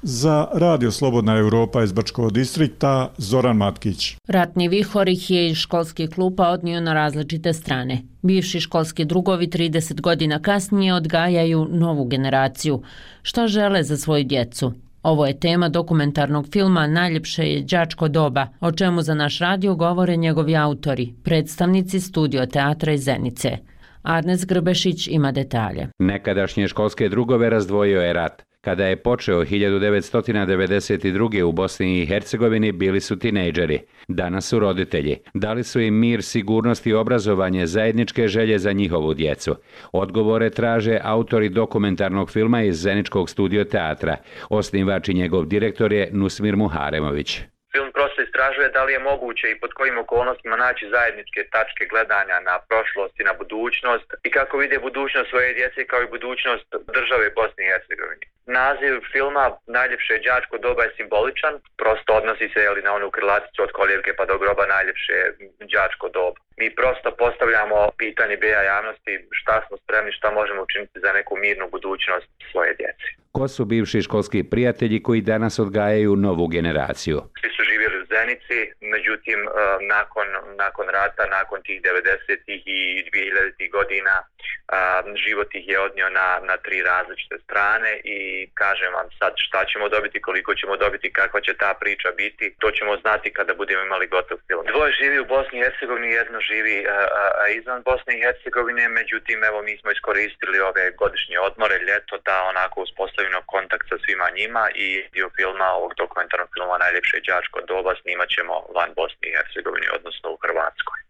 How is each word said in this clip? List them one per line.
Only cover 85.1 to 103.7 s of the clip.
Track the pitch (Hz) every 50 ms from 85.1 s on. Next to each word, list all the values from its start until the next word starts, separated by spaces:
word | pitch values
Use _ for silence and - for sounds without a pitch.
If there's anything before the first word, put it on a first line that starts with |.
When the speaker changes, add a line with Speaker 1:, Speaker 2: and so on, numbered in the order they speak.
| 104 104 -
Speaker 4:
život | 107 104 101 101 - - 98
ih | - 95
je | 98 95
odnio | 98 98 98 98 95 95 92 92
na, | 95 92 92 90 95 92
na | 92 92 -
tri | 95 98 95 90
različite | 90 90 90 90 90 92 - - - - - _
strane | - 95 101 101 101 107 110 113 110 107 - -
i | 104 104 101 98 95 95 95 95 92 _ - 107
kažem | 98 98 95 95 92 90 90
vam | 90 90 - -
sad | 101 95 -
šta | - - - - 95 95 92
ćemo | - 107 104 104
dobiti, | 104 107 101 101 - 101 - -
koliko | 95 92 92 - 101
ćemo | - - 95 98
dobiti, | 95 101 101 101 101 - 95 - -
kakva | 98 98 - 104
će | 98 - 95 - 101
ta | 98 95 -
priča | - 104 98 - - 92 87 - 101
biti, | 104 - - - 98 - _ -
to | 107
ćemo | 104 - 107 104 104 98 -
znati | 110 107 104 - 104 - 101
kada | 101 - 95 98
budemo | 101 95 98 95 98
imali | 95 98 92 92 90 -
gotov | 92 90 - 90 - _
film. | _ 92 85 82 - -
Dvoje | 147 151 147 139 -
živi | 143 139 143 139
u | 127 117 127
Bosni | 135 135 131 131 123
i | 123
Hercegovini, | 127 127 - 139 123 123 117 120 117 113 117
jedno | 113 110 113 110 107 -
živi, | 107 107 107 110 104 101 98
a, | 101 101 101 98 - - 104
a, | 101 98 - - 104
a | 104 107 117
izvan | 113 123 127 123 123 131
Bosne | 131 127 - - 123
i | 117 113
Hercegovine, | 123 123 - - 127 117 123 120 117 120 120 120 117 113 113
međutim, | 113 113 113 107 - - 110 110 110 107
evo, | 107 104 104 107
mi | 104 101
smo | - 107
iskoristili | 101 - - - 104 101 104 104 - _ - 92 95 95 95 95
ove | 95 98 92 92 92 - 104
godišnje | 98 - - - - 92 87 95 98
odmore, | - - 110 104 98 92 87 92
ljeto, | 101 104 - - 104 95 _ 101
da | 95 95 92 92 92
onako | 92 92 95 - - 92
uspostavimo | 90 - - 95 92 - - 98 95 92 92 - - -
kontakt | 98 95 95